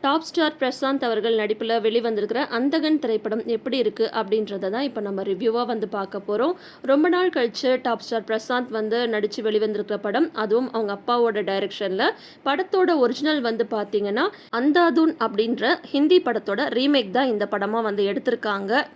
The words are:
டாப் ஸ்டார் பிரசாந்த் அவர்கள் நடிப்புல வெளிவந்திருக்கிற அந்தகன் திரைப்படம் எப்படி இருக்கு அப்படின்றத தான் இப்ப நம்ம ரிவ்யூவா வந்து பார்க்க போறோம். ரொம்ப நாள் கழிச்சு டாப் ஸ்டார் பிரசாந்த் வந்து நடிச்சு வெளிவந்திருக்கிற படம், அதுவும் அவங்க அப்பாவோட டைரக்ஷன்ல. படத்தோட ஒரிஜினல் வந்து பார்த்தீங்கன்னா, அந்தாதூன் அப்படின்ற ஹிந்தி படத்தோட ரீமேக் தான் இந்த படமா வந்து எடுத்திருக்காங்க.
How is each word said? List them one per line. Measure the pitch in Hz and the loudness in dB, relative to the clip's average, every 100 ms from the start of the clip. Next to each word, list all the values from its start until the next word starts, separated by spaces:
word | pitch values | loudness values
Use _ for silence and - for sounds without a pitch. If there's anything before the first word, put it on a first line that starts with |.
டாப் | 277 311 | 2 0
ஸ்டார் | 320 - 311 302 | 0 0 0 0
பிரசாந்த் | 254 262 269 277 | -4 -2 -2 0
அவர்கள் | 247 220 214 226 | 0 0 0 0
நடிப்புல | 208 214 233 226 | 0 -2 0 0
வெளிவந்திருக்கிற | 220 226 233 220 208 | 2 0 0 -2 -2
அந்தகன் | 240 285 233 269 320 302 311 | -2 -2 0 0 0 2 0
திரைப்படம் | 247 220 214 220 226 | 2 -2 -2 -4 -2
எப்படி | 226 240 262 | -4 -2 0
இருக்கு | 214 208 220 | 0 0 -2
அப்படின்றத | - 196 214 208 202 185 | 0 0 0 -2 -4 -4
தான் | 220 | -2
இப்ப | 277 - | -2 -4
நம்ம | 202 196 | -4 -4
ரிவ்யூவா | 202 185 226 233 240 | -4 0 0 0 -2
வந்து | 226 214 | -2 -4
பார்க்க | 208 196 202 202 | -4 -6 -8 -4
போறோம். | 208 269 370 - - | 0 0 -2 -10 -12
ரொம்ப | 254 277 320 | 0 4 4
நாள் | 359 370 | 4 2
கழிச்சு | 339 247 - 269 254 | 0 -2 -2 0 0
டாப் | 262 220 | 0 -4
ஸ்டார் | - 226 | -4 -6
பிரசாந்த் | 214 220 - 247 247 | -2 -4 -2 -4 -2
வந்து | 220 220 233 240 | -4 -2 0 0
நடிச்சு | 214 214 208 | 0 -2 -2
வெளிவந்திருக்கிற | 214 214 214 208 - 208 | 0 0 0 -2 -4 -4
படம், | 208 214 320 | -2 0 0
அதுவும் | - 214 220 254 | 0 0 2 0
அவங்க | 220 208 196 | -2 -4 -4
அப்பாவோட | 202 240 233 208 | 0 2 2 0
டைரக்ஷன்ல. | 202 196 196 - 196 190 285 440 - - - | -2 -2 -4 -4 -4 0 0 -2 -14 -8 -4
படத்தோட | 285 370 381 370 330 | -2 0 2 4 4
ஒரிஜினல் | 240 247 294 302 | 2 2 0 0
வந்து | 240 226 220 | 0 -2 -2
பார்த்தீங்கன்னா, | 220 208 208 202 208 349 - - 226 | -2 -2 -2 0 0 -2 -4 -8 0
அந்தாதூன் | 269 311 339 277 320 311 | 2 4 4 4 2 2
அப்படின்ற | 226 202 226 233 233 339 | -2 0 0 2 0 0
ஹிந்தி | - 277 302 359 | -2 2 6 6
படத்தோட | 311 226 214 294 285 | 4 -2 -2 -2 0
ரீமேக் | 240 269 285 202 | 0 2 2 2
தான் | 240 269 | 0 2
இந்த | 214 202 | 0 -2
படமா | 208 202 226 | -2 -2 0
வந்து | 220 202 196 | -2 0 0
எடுத்திருக்காங்க. | 202 247 233 214 196 196 247 - | 0 -2 -2 -2 -4 0 0 -2